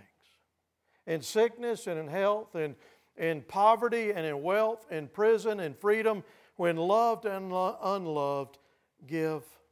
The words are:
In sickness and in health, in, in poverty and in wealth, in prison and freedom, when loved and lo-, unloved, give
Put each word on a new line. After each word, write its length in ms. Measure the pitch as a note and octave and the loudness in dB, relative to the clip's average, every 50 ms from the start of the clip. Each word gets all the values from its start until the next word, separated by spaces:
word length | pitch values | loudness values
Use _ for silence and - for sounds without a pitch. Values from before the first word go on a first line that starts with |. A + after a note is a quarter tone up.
| G2+ _ _ _ _ _ _ _ _ _ _ _ _ _ _ _ _ _ _ _ _ | -20 _ _ _ _ _ _ _ _ _ _ _ _ _ _ _ _ _ _ _ _
In 160 | E3 E3 D#3 | -6 -4 -4
sickness 640 | B2+ - - A3 A3+ A#3 A#3 A#3+ A#3+ A#3 A3+ A3+ - | -4 0 2 4 4 4 2 -2 -6 -4 -4 -4 -4
and 100 | F#3+ E3 D#3 | -6 -6 -6
in 100 | D#3 C#3+ | -6 -4
health, 480 | D#3+ F#3+ G3 G3+ G#3 A3 G#3+ - - | -2 0 2 2 0 0 -4 -6 -6
in, 180 | E3 D#3 D3 C3 - - - _ _ _ _ _ | -4 -4 -4 -6 -12 -20 -20 _ _ _ _ _
in 260 | - E3 E3 D#3+ D3 | -4 -4 -2 -2 -4
poverty 680 | - - - G3 G#3 A3 A3+ A3 A#3+ A#3 A#3 A#3 A3 G#3 | -8 -4 0 4 6 6 6 6 2 0 0 0 0 -2
and 160 | G3 E3+ D#3+ | -2 -2 -4
in 160 | D#3 D3 C#3 | -4 -4 -2
wealth, 420 | D3 F3+ G3 G#3+ A3 A3 A3+ A3 - - | 0 0 2 2 2 0 -2 -6 -10 -8
in 160 | F3 D#3 D3 | -8 -8 -8
prison 540 | B2+ - G3+ G#3+ A3+ A3+ G#3 F#3+ A3+ G#3+ G3+ | -6 -2 2 4 4 4 4 2 -2 -4 -2
and 160 | F3 D3 C3 | -4 -8 -6
freedom, 480 | - G3 G#3 G#3+ A3+ A3 A3 G#3+ F#3+ - - - _ _ _ _ | -2 0 2 2 4 2 2 0 0 -6 -12 -20 _ _ _ _
when 200 | - F3 E3+ E3 | -2 0 0 2
loved 480 | D#3+ E3+ F#3 G#3 A3+ A#3 A#3 A3+ A3 A3+ | 2 2 2 4 4 4 2 2 0 -2
and 260 | G#3 G3 F#3+ F#3+ F#3 | -4 -6 -6 -6 -4
lo-, 260 | F#3 F#3 F#3 F#3 - - | -2 -2 -2 -2 -2 -4
unloved, 760 | G#3+ F#3+ G3+ G3 F3+ D#3+ D3+ D3 C#3+ C#3 C#3 C#3 C3+ - - _ _ _ _ _ _ _ _ _ - | -4 -2 -2 -2 -4 -4 -4 -2 -2 -2 -2 -4 -6 -8 -12 _ _ _ _ _ _ _ _ _ -12
give 380 | C3 D#3+ D#3+ D#3+ D#3+ D#3 D3 - - - _ _ _ | -8 -4 -2 -2 -2 -4 -6 -10 -14 -20 _ _ _